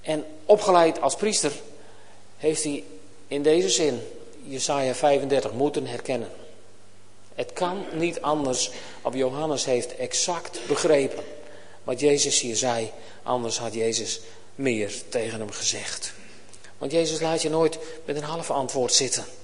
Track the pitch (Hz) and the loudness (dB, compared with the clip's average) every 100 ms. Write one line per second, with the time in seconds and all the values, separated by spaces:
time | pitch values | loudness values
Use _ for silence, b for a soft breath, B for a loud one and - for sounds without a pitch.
0 | - 156 - - - 208 196 175 165 160 | -2 -2 -4 -10 6 6 10 8 8 4
1 | 135 - 208 202 147 - - - B B | 0 2 0 2 0 -2 -10 -14 B B
2 | B B - - 156 151 151 143 - - | B B -14 0 0 2 -2 -4 -8 -14
3 | - - - 143 147 165 185 - 151 117 | -14 -14 -4 2 6 6 4 4 2 2
4 | - - - - - 131 - 143 131 123 | -6 -12 -12 -12 -8 -4 0 2 2 4
5 | 151 143 135 135 110 113 151 151 131 120 | 6 6 4 2 2 2 2 2 -4 -6
6 | - 123 110 - - - - - - - | -2 -2 -4 -10 -14 -14 -14 -14 -14 -14
7 | - - - - 123 - 180 196 - 160 | -14 -14 -12 -6 -6 -2 -2 -2 -4 0
8 | 170 160 143 156 135 123 - B B B | 0 0 0 2 2 0 -2 B B B
9 | - 131 131 139 156 135 - 123 - - | -4 2 0 0 -2 0 2 2 0 -6
10 | 123 - - 170 - - - 143 170 147 | -2 0 0 -2 -4 -8 -2 2 6 6
11 | 135 - - - B B B B - 123 | 4 -4 -10 -12 B B B B -6 4
12 | 143 143 139 - 127 107 127 117 110 - | 6 6 4 2 0 0 2 0 -2 -8
13 | B B - 123 117 110 117 110 113 113 | B B -2 0 0 -4 -4 0 0 0
14 | 107 - B B B - 135 110 101 - | -2 -6 B B B -2 0 2 -2 -4
15 | - 123 113 110 104 - - 104 - - | -4 -2 -2 -4 -8 -4 -2 -2 -6 -8
16 | - - B B B B B - 139 165 | -8 -10 B B B B B -8 0 2
17 | 160 156 160 165 156 160 160 160 B B | 2 0 0 2 2 4 4 2 B B
18 | - 147 151 165 156 143 127 139 120 - | -6 -4 -4 -6 -2 0 0 0 4 4
19 | 131 - 113 - | 4 -2 -4 -12